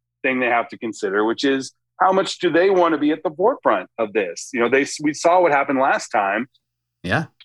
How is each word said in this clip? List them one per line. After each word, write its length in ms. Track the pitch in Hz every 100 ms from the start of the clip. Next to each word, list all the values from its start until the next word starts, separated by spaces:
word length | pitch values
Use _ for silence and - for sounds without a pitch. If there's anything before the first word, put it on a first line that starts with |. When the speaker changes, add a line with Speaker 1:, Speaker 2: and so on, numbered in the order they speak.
| _ _
Speaker 1:
thing 180 | 131 127
they 80 | 120
have 220 | 117 113
to 80 | -
consider, 480 | 113 - 98 104 110
which 180 | 113
is 300 | 139 135 131 _ _ -
how 120 | 185
much 280 | 190 - -
do 100 | 175
they 200 | 156 196
want 240 | 185 165
to 40 | 147
be 140 | 147
at 120 | 156
the 80 | -
forefront 580 | 151 214 - 131 98 90 -
of 160 | 107
this? 360 | 104 90 85 -
You 80 | 123
know, 80 | 117
they, 160 | 135 143 -
we 120 | 151
saw 280 | 143 170 185
what 100 | 170
happened 280 | 143 143 131
last 300 | 139 208 -
time. 380 | 113 98 107 131 _ _ _ _ _
Speaker 2:
Yeah. 220 | 87 131 - _